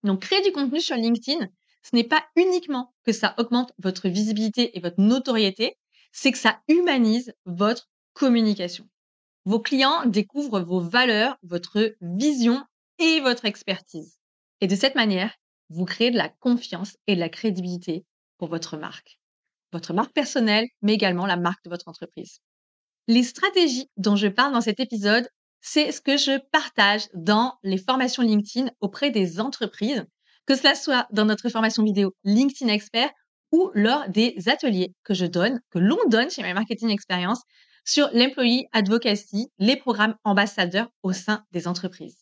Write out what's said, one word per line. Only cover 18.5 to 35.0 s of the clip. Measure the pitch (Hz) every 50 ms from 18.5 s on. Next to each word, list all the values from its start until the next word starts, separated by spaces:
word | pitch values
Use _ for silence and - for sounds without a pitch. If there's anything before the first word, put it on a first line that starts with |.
| 170 165 165 - - 151
marque. | 156 - - - _ _ _ _ _ _ _ _ _ _ _ _ _ _ -
Votre | 170 165 - 165
marque | 185 226 - _
personnelle, | 311 285 - - 285 226 220 208 214 226 247 _ _
mais | - 202 220
également | 208 202 190 180 175 180
la | 196 180
marque | 175 175 175 190 _ _
de | 175
votre | 175 175 - -
entreprise. | 170 - 185 - _ - - - - _ _ _ _ _ _ _ _ _ _ _ _ _ _ -
Les | 226 240 247
stratégies | 240 - - - 403 392 381 349 311 247 247 269 _ _ -
dont | 190 214 202
je | 202 208 202
parle | 190 - 254 285 277
dans | 233 233
cet | 220 208 -
épisode, | 262 - 240 214 196 208 214 233 247 247 _ _ _ _ _ _
c'est | _ - - 311 302 - -
ce | -
que | _ - 269
je | 285 277 277 269 269 269 _
partage | - 311 294 - _ - 208 202 208 214 214 - -
dans | 185 160 190 208 214 233 254 - _ _
les | 196 190
formations | 185 185 - 254 262 262 254 254 - 247
LinkedIn | 226 214 208 208 208 - 240 262 254 - _
auprès | - 196 - - 285 285
des | 233 220 190 175 160 170
entreprises, | 226 269 - - 233 208 - - 208 226 294 233 - - _ _ _ _ _ _ _
que | - 269
cela | 262 - 277 294
soit | - - - 277 - - -
dans | 214 202 214
notre | 214 214 208 - 240
formation | 233 226 220 220 220 - 214
vidéo | 214 196 196 202 190 190 _ _
LinkedIn | 202 208 220 269 277 277 - 277 233 208
Expert | 208 208 - - 226 254 294 - _ _ _ _ _ _ _ -
ou | 330 370 - -
lors | 208 202 226 254 294 277 208
des | 180 208 226 247 - - 170
ateliers | 208 277 302 - 269 208 185 180 180 _ _